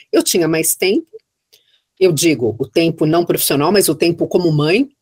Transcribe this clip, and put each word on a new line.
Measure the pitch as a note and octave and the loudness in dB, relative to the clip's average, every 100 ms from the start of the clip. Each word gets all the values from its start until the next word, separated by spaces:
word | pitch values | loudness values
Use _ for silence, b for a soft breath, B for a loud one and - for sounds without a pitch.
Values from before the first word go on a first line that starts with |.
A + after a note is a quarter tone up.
| B | B
Eu | A#3 | 0
tinha | - F#3+ D#3+ | 0 0 0
mais | D#3+ D#3+ | 0 -2
tempo, | - F#3 B3 D#4+ - _ _ _ b b b _ - | -2 0 -2 -4 -16 _ _ _ b b b _ 0
eu | F#3+ | 0
digo, | D3 E3 C3 C3 - | 2 0 0 -2 -4
o | C#3 | -4
tempo | - E3 E3 | 0 0 0
não | D#3 E3+ | 0 0
profissional, | E3+ D#3 - C#3+ D3+ | 0 -2 0 0 2
mas | G3+ F#3+ | 2 0
o | |
tempo | D3 E3+ E3 D#3+ | 0 -2 -2 -2
como | F#3 F3 | 0 0
mãe | D3+ D3+ G3+ C4+ _ | 0 2 0 -2 _